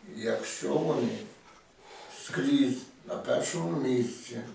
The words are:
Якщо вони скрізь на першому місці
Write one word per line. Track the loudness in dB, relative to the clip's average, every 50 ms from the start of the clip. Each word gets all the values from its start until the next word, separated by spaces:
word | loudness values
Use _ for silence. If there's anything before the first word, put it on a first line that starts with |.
| -16 -12 -10
Якщо | -4 0 0 0 0 -2 -6 -6 -4 -2 2 2
вони | 2 2 2 2 2 2 0 -2 -4 -8 -12 -16 -20 -20 -20 -20 -20 -20 -20 _ -20 -20 -20 -18 -18 -16 -14 -12 -10 -8
скрізь | -4 -2 0 4 4 6 6 6 4 2 -2 -6 -14 -18 -20 -8 -6
на | -6
першому | -4 0 2 2 2 2 0 0 -2 0 0 0 0
місці | 2 4 4 4 2 2 -2 -8 -10 -8 -8 -8 -8 -10